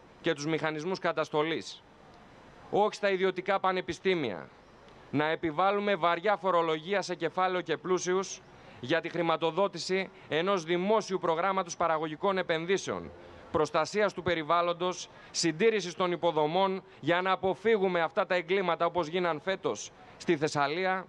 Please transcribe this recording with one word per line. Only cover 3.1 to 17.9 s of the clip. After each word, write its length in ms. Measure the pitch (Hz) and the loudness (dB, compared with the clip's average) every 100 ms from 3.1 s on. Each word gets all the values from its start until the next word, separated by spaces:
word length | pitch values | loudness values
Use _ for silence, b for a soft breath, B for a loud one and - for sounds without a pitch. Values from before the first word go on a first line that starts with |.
ιδιωτικά 500 | 190 190 180 185 196 | 2 2 0 0 0
πανεπιστήμια. 880 | 190 185 180 156 190 180 127 87 69 - - - - - - | 2 0 -4 -2 0 2 0 -4 -10 -18 -20 -20 -20 -20 -4
Να 140 | 135 151 | 0 0
επιβάλλουμε 680 | 160 170 151 190 202 202 | 0 -2 0 2 2 0
βαριά 420 | 196 165 170 190 202 | 2 2 2 0 0
φορολογία 680 | 190 175 165 160 156 202 | 2 2 2 -2 -2 -2
σε 120 | 170 | -2
κεφάλαιο 460 | 170 160 - 185 180 | -4 -4 0 0 0
και 160 | 165 147 | -2 -4
πλούσιους 640 | 175 180 175 185 190 - - B B B | 0 0 0 -2 -2 -10 -18 B B B
για 200 | 123 165 | -2 0
τη 80 | 160 | 0
χρηματοδότηση 1040 | 165 165 160 165 160 202 170 143 190 185 B B | -2 0 0 0 0 0 -2 -4 -4 -4 B B
ενός 360 | 151 185 202 | -2 0 0
δημόσιου 540 | 160 175 190 220 - 185 | 0 0 2 2 0 -2
προγράμματος 580 | 170 165 190 190 175 - | 0 0 0 0 -4 -2
παραγωγικών 640 | 165 160 160 151 196 190 | 0 0 -2 -2 0 0
επενδύσεων, 720 | 180 160 170 190 139 95 85 - B B - | 0 -2 0 0 0 -6 -8 -14 B B -4
προστασίας 640 | 170 151 170 156 202 202 | 0 2 2 0 2 0
του 80 | 175 | 0
περιβάλλοντος, 840 | 175 165 151 170 175 170 180 175 - B B | -2 0 2 2 2 0 -2 -4 -10 B B
συντήρησης 640 | - 165 156 226 214 180 | -2 0 4 4 4 -2
των 180 | 165 180 | -2 0
υποδομών, 680 | 170 170 156 151 175 190 190 B B | 0 0 2 2 2 2 0 B B
για 220 | 139 170 | 0 2
να 100 | 185 | 2
αποφύγουμε 680 | 185 190 180 220 220 190 | 0 0 0 2 4 4